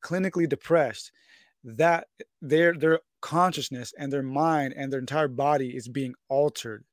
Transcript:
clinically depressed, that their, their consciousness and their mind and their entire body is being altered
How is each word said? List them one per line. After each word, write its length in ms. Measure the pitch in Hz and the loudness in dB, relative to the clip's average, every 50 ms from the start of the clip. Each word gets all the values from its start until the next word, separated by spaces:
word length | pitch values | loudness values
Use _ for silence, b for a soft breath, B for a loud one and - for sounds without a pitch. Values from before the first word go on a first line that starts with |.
| - | -8
clinically 440 | - 165 170 190 190 - 175 170 143 | -4 -2 -2 -2 -2 0 0 0 0
depressed, 640 | 143 - - - 165 165 143 120 110 - - - b b b b b b b b b b - | 0 -2 0 2 4 4 4 2 -2 -6 -14 -18 b b b b b b b b b b -18
that 440 | 117 113 107 160 170 170 170 - - _ - - - _ _ | -8 -2 2 4 4 4 2 0 -6 _ -20 -20 -20 _ _
their, 320 | 165 131 147 160 170 170 175 | -2 2 4 6 6 6 4
their 260 | 156 156 160 160 165 - _ _ _ | 4 2 2 2 2 0 _ _ _
consciousness 720 | - - 151 170 180 185 - 147 131 - 131 123 120 - - - | -10 -2 2 2 2 2 2 -2 -6 -8 -8 -10 -10 -12 -10 -10
and 140 | 147 139 | -6 -4
their 120 | 139 143 135 | -4 -4 -4
mind 500 | 131 135 143 160 165 160 151 139 135 - | -4 -2 0 2 2 2 2 0 -2 -4
and 160 | - 139 135 | -8 -6 -6
their 80 | 135 135 | -6 -6
entire 300 | 127 123 139 156 156 139 | -6 -4 -2 0 0 0
body 400 | 123 120 139 143 151 139 135 123 | -2 0 0 2 2 2 0 -4
is 180 | 123 131 110 123 | -6 -10 -12 -8
being 260 | 117 139 135 123 123 - _ - | -6 -6 -6 -6 -8 -12 _ -2
altered 560 | 135 139 147 147 - - - 117 107 104 - _ | 2 2 2 2 0 -4 -8 -10 -12 -12 -14 _